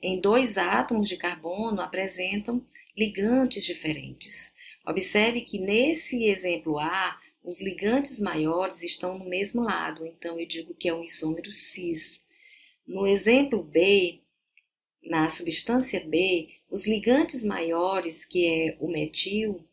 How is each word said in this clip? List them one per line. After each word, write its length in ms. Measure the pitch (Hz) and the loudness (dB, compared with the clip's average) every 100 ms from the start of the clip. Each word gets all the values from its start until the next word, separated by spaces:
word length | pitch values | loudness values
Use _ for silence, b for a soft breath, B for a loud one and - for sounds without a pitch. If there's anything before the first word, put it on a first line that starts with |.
Em 180 | 180 185 | -2 0
dois 380 | 196 233 254 196 | 4 4 4 2
átomos 500 | 180 214 247 226 202 | 2 2 2 0 0
de 80 | 180 | -2
carbono 640 | 175 170 156 185 226 202 | -4 -4 -6 -4 -2 -2
apresentam 840 | 175 185 190 190 185 202 208 240 - B B - | -4 -4 -4 -4 -4 -4 -2 -4 -4 B B -2
ligantes 680 | 214 208 202 254 254 208 | -2 0 2 4 2 0
diferentes. 880 | 190 175 156 147 135 131 - - - B B B | -2 -2 -4 -4 -6 -12 -4 -2 -2 B B B
Observe 580 | - 160 180 214 220 240 | -6 -2 2 4 2 0
que 180 | 233 202 | -6 -6
nesse 640 | 185 214 269 330 - 247 | 0 2 2 2 0 2
exemplo 520 | 226 196 180 170 160 147 | 2 2 0 -4 -2 -2
A, 400 | 156 185 185 - B B | -2 -2 -2 -6 B B
os 200 | 170 180 | -10 -6
ligantes 580 | 196 175 202 254 285 220 | -6 -4 0 0 0 -4
maiores 640 | 196 160 156 165 185 185 | -4 0 0 0 -2 -4
estão 340 | 175 - 180 190 | -4 -4 -4 -6
no 80 | |
mesmo 380 | 185 180 202 240 | -6 -4 -2 -2
lado, 420 | 233 180 165 156 | -2 -2 -4 -8
então 320 | 165 165 170 170 | -12 -10 -10 -8
eu 80 | 170 | -8
digo 260 | 165 165 | -8 -10
que 140 | - 180 | -4 -2
é 60 | |
um 100 | 165 | -2
isômero 480 | 170 - 156 160 - | -4 -4 -4 -4 -4
cis. 720 | 208 - - 175 160 - - - b b b b b | 0 0 0 -4 0 0 0 -6 b b b b b
No 220 | - 185 196 | -12 -2 2
exemplo 560 | 196 196 254 277 220 | 4 6 6 6 0
B, 580 | - 160 185 202 175 170 _ _ _ _ _ _ _ _ | 2 4 6 6 4 -4 _ _ _ _ _ _ _ _
na 300 | - 165 160 | -4 0 2
substância 720 | - 170 - - 240 254 185 | 0 -2 -4 0 0 2 -2
B, 480 | 160 156 190 180 160 B _ | 0 0 2 0 -2 B _
os 140 | 196 208 | -4 0
ligantes 560 | 214 220 262 330 254 | 0 4 4 4 -2
maiores, 800 | 214 196 165 165 180 190 170 160 | -4 -2 -2 0 0 0 -2 -4
que 220 | - 180 170 | -2 2 2
é 300 | 160 160 - | 2 0 -2
o 80 | 175 | -4
metil 760 | 160 151 - - 202 214 185 160 | -2 -4 -2 -2 -2 -2 -6 -12